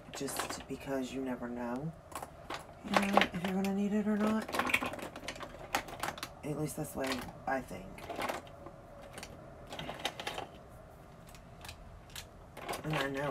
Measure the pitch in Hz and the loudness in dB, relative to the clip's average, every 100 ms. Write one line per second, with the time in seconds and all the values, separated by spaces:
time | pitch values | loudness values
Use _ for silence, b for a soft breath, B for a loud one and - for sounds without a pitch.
0 | - - 139 - - - - 135 139 135 | -8 -2 0 0 0 -2 -4 -4 2 2
1 | 127 127 131 123 120 120 120 123 156 - | 2 0 0 0 0 0 0 2 0 -4
2 | - - - - - - - - - 196 | -8 -8 -8 -8 -6 -6 -6 -10 2 4
3 | 202 202 - 180 190 190 196 196 202 214 | 8 8 8 4 2 4 4 6 6 6
4 | 208 208 214 220 - - - - - - | 6 6 6 4 4 2 4 4 2 -2
5 | - - - - - - - - - - | -6 -6 -6 -6 -8 -8 0 2 2 -2
6 | - - - - 143 147 151 - 147 143 | -2 -2 -6 -4 -2 2 0 0 -2 0
7 | 135 127 - - - 135 - 190 190 - | 0 0 -2 -4 2 2 0 -6 -8 -8
8 | - - - - - - - - - - | -4 0 0 0 -6 -10 -10 -12 -12 -12
9 | - - - - - - - - - - | -10 -10 -10 -10 -12 -12 -8 -6 -4 -2
10 | - - - - - - - - - - | -2 -2 -2 -4 -4 -10 -14 -14 -14 -14
11 | - - - - - - - - - - | -14 -14 -14 -14 -14 -12 -10 -10 -12 -12
12 | - - - - - - - - 156 151 | -10 -10 -10 -12 -12 -8 -4 0 4 4
13 | 139 139 143 | 4 4 4